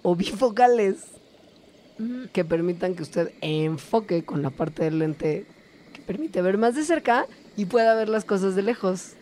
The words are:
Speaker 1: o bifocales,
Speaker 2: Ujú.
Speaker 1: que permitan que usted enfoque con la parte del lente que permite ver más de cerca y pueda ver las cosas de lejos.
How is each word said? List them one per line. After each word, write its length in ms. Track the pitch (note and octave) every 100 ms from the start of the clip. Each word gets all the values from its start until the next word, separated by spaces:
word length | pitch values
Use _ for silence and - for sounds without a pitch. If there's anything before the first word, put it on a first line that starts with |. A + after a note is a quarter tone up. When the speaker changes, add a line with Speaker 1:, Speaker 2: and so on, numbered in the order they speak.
Speaker 1:
o 140 | F3+
bifocales, 880 | F3 F#3+ G3+ B3+ G#3 B3 A#3+ G3 - - - _ _ - - - - - -
Speaker 2:
Ujú. 280 | A3+ B3 B3
Speaker 1:
que 100 | -
permitan 520 | E3 E3 F3 F3 F#3
que 80 | F3
usted 280 | D3+ E3+ E3 -
enfoque 840 | D#3 D#3 D#3 D#3+ - A3+ G#3 E3+
con 160 | D#3+ D3+
la 80 | C#3+
parte 340 | - D#3+ -
del 120 | D#3+ D#3+
lente 460 | D#3+ D3+ D#3 D3+ - - - - -
que 80 | -
permite 400 | - F#3+ G#3 F#3+
ver 160 | F3+ G3+
más 180 | A#3
de 80 | B3+
cerca 440 | D#4 D#4+ - A#3+ B4 - -
y 100 | -
pueda 280 | F#3 A#3 A3+
ver 160 | A3+ G#3+
las 160 | A3
cosas 300 | G3+ G3 F#3+
de 80 | F#3+
lejos. 480 | G3 A#3+ F#3+ F#3 - -